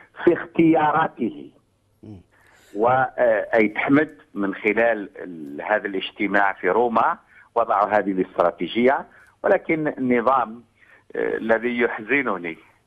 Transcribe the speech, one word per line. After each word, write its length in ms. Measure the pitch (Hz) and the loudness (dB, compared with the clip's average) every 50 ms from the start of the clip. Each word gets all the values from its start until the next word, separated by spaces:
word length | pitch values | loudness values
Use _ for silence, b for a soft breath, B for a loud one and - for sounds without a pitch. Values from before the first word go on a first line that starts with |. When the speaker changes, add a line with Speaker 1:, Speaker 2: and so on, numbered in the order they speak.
| B B B - - | B B B -2 2
Speaker 1:
في 80 | 170 165 | 2 2
اختياراته. 1160 | - - - - - 165 160 160 156 151 151 147 147 - - - - 123 101 - - 69 - - _ _ _ _ _ _ _ _ _ - | 2 0 -4 0 2 4 6 6 4 4 2 2 2 0 -2 -2 -4 -6 -6 -6 -8 -16 -18 -20 _ _ _ _ _ _ _ _ _ -20
Speaker 2:
مم. 180 | 107 104 90 - _ b b b b b b b b - | -18 -18 -18 -20 _ b b b b b b b b -4
Speaker 1:
وأيد 1000 | 101 110 120 127 131 131 127 - 123 123 117 110 101 92 - - 113 110 104 - | 0 2 2 4 2 2 0 0 0 2 2 2 2 0 2 2 2 2 2 0
أحمد 420 | - - 131 139 147 156 151 - - - _ - | -2 -2 2 2 2 2 0 -4 -16 -20 _ -8
من 200 | 101 101 98 95 | -6 -4 -4 -4
خلال 560 | - - 107 101 110 117 117 113 107 98 87 - | -4 -2 -2 0 2 2 0 0 -2 -4 -10 -14
ال-، 460 | - 80 90 87 80 76 69 71 76 82 | -14 -14 -14 -14 -14 -14 -14 -12 -10 -4
هذا 240 | 92 107 104 98 | -2 -2 -2 -2
الاجتماع 640 | 104 98 95 - - - - 107 95 98 101 101 98 95 | -4 -6 -6 -8 -8 -8 -6 -4 0 0 2 2 0 0
في 160 | - - 90 | -2 -2 0
روما 500 | 90 110 123 120 113 117 120 151 170 - b b b b b b b | 2 2 2 2 2 0 0 0 -2 -4 b b b b b b b
وضعوا 340 | 117 113 113 110 98 104 98 | -2 0 0 2 0 2 2
هذه 220 | 104 104 95 98 | 2 0 0 0
الاستراتيجية، 960 | 95 92 90 - - - 87 87 - - - - - 110 120 127 139 160 - - b b b b b b - | 0 -2 -2 -2 0 0 0 0 0 -2 -6 -6 -2 0 2 2 2 0 -2 -10 b b b b b b 0
ولكن 460 | - 202 180 - - 160 160 151 147 | 2 2 2 0 -2 -4 -2 -2 -4
النظام، 720 | - - 131 123 123 120 110 123 131 131 117 110 113 120 117 _ _ b b b b b b b - | -4 -4 -2 0 0 2 2 2 2 2 0 -2 -8 -14 -20 _ _ b b b b b b b -8
آه، 200 | - 113 113 107 | -6 -4 -4 -4
الذي 420 | 104 110 113 113 117 117 123 120 120 | -4 -2 0 0 0 0 -2 -2 0
يحزنني 800 | 120 113 - - 110 104 127 143 135 120 98 90 87 85 78 - - _ _ _ _ | -2 -2 -2 -4 -6 -2 -2 0 0 -2 -4 -6 -6 -10 -12 -12 -16 _ _ _ _